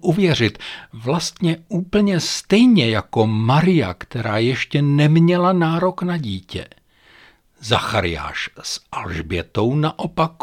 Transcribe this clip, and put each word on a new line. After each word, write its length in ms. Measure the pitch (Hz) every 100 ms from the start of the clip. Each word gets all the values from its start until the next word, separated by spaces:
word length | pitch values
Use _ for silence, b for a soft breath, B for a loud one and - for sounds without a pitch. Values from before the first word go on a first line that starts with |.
uvěřit, 580 | - 170 185 143 113 - B B B
vlastně 640 | 120 117 160 - - 170 165 -
úplně 520 | 190 185 208 202 180
stejně 680 | - - - 196 247 214 117
jako 360 | 107 - - 110
Maria, 680 | 107 113 143 175 175 98
která 440 | 87 - 123 113 107
ještě 440 | 117 127 - 143
neměla 680 | 143 143 147 160 170 180 175
nárok 500 | 185 160 165 180 185
na 140 | 180 170
dítě. 520 | 123 95 - 92 - - _ b b b b b b _
Zachariáš 920 | 113 117 - 104 90 82 76 - - -
s 180 | - - -
Alžbětou 840 | - - 82 82 87 - - 110
naopak 580 | 143 156 - 165 - 160 -